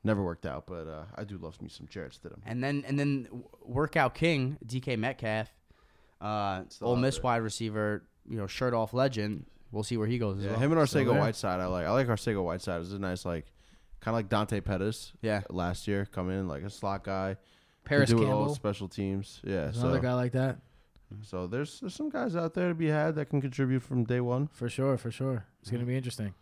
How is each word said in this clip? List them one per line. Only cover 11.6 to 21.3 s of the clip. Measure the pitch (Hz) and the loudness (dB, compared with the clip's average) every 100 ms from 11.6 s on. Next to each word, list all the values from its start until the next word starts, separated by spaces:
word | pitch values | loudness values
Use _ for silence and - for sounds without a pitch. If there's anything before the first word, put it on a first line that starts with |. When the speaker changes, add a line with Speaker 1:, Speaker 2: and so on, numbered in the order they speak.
Speaker 1:
I | 92 | 0
like. | 92 82 | 0 2
I | |
like | 117 127 | 2 4
Arcega | 110 - 101 | 2 2 0
Whiteside. | 87 87 - 87 | 0 -2 -2 -4
It's | 87 | -4
a | 98 | -4
nice, | 95 90 90 | -2 -2 -2
like, | 85 76 _ - - - - | -4 -6 _ -20 -20 -20 -8
kinda | - 117 | -2 -2
like | 101 | 2
Dante | 110 104 104 | 0 2 -2
Pettis. | 95 95 98 110 - - | 0 0 0 -2 -10 -6
Speaker 2:
Yeah. | 110 104 98 | 0 0 -2
Speaker 1:
Last | 90 87 90 - | -2 -2 -2 -2
year, | 101 98 | -2 -2
come | - 90 | -4 -2
in, | 95 95 | -2 -2
like, | 71 | -4
a | 95 | -8
slot | - 101 98 | -6 -4 -4
guy. | 95 95 95 98 _ _ _ _ | -4 -2 -2 -4 _ _ _ _
Speaker 3:
Paris | - 143 135 | 2 4 8
Speaker 1:
Can | 117 | 8
do | |
it | 107 | 6
all, | 104 | 4
Speaker 3:
Campbell. | 143 | 2
Speaker 1:
special | 147 104 101 98 | 0 -2 -2 -6
teams. | - 98 98 101 - | -2 0 0 -4 -10
Yeah, | 98 95 | -2 0
Speaker 3:
There's | 73 117 | 0 0
another | 123 131 | 2 2
Speaker 1:
so | |
Speaker 3:
guy | 123 | 2
like | 123 123 | 2 2
that. | 127 131 123 - _ _ - - 101 | 2 0 -2 -10 _ _ -20 -16 -16
Speaker 1:
So | 107 | -8